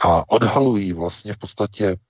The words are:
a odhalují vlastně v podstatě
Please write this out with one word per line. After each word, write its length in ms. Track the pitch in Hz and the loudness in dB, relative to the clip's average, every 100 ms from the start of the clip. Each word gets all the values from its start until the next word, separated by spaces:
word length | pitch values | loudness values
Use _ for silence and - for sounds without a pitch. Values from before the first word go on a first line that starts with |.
a 240 | 101 85 - | 2 2 2
odhalují 640 | 110 113 143 135 110 95 | 2 2 2 2 2 -2
vlastně 400 | 85 87 - 104 | -4 -6 -8 -12
v 60 | 101 | -12
podstatě 580 | 92 - 104 - 101 92 | -10 -6 -6 -2 -2 -2